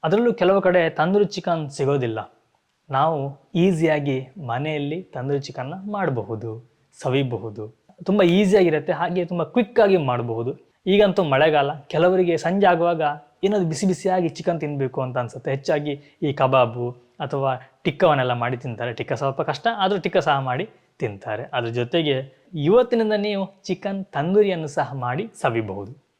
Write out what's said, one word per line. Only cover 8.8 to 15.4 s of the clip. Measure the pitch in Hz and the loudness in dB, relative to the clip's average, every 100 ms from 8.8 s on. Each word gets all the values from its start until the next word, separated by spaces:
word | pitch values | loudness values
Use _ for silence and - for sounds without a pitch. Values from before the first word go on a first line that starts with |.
| 151 | -2
ಹಾಗೆ | 160 170 180 | -2 -2 -2
ತುಂಬ | 170 175 | -4 -4
ಕ್ವಿಕ್ಕಾಗಿ | 156 - 226 - 202 190 | -2 -2 0 4 4 4
ಮಾಡಬಹುದು. | 139 123 120 113 120 - _ _ - | 2 -2 -2 -4 -6 -8 _ _ 0
ಈಗಂತೂ | 202 202 180 | 4 4 4
ಮಳೆಗಾಲ, | 165 135 156 151 139 | 2 4 4 4 0
ಕೆಲವರಿಗೆ | 156 - 151 175 185 180 165 | -4 -6 2 4 4 2 2
ಸಂಜೆ | 165 190 196 | 0 2 4
ಆಗುವಾಗ | 175 170 170 151 151 - _ | 4 2 0 -2 -4 -14 _
ಏನಾದ್ರು | 196 208 170 | 0 0 0
ಬಿಸಿ | 151 196 | 0 -2
ಬಿಸಿಯಾಗಿ | 175 190 185 165 | 0 0 0 -2
ಚಿಕನ್ | - - 170 | -2 -4 -2
ತಿನ್ಬೇಕು | 151 143 135 127 | -4 -4 -4 -4
ಅಂತ | 127 123 | -4 -4
ಅನ್ಸುತ್ತೆ. | 120 127 | -6 -8